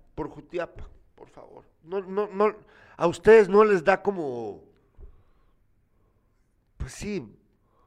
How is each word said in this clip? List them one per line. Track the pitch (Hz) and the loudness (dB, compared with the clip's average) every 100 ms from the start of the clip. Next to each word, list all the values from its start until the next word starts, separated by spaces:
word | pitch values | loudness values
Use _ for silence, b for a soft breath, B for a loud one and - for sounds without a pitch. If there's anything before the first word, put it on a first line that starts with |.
| _ | _
por | - 147 | -14 -14
Jutiapa, | 147 - 170 165 - - - _ _ | -14 -14 -10 -10 -14 -20 -20 _ _
por | - | -20
favor. | - - - _ _ | -20 -20 -20 _ _
No, | 156 196 | -12 -10
no, | 185 190 208 | -8 -8 -6
no, | 190 214 214 - b b b | -2 -2 -2 -20 b b b
a | 170 | -4
ustedes | - 208 226 185 | 0 6 8 8
no | 202 | 4
les | 214 190 | 4 2
da | 151 190 | 0 0
como, | 202 190 143 120 110 95 - _ _ - - - _ _ _ _ _ _ _ _ _ _ _ _ _ _ _ - | -2 -6 -8 -8 -10 -12 -20 _ _ -20 -20 -20 _ _ _ _ _ _ _ _ _ _ _ _ _ _ _ -14
pues | - | -14
sí, | - 202 196 107 - _ _ _ _ | -12 -10 -10 -10 -20 _ _ _ _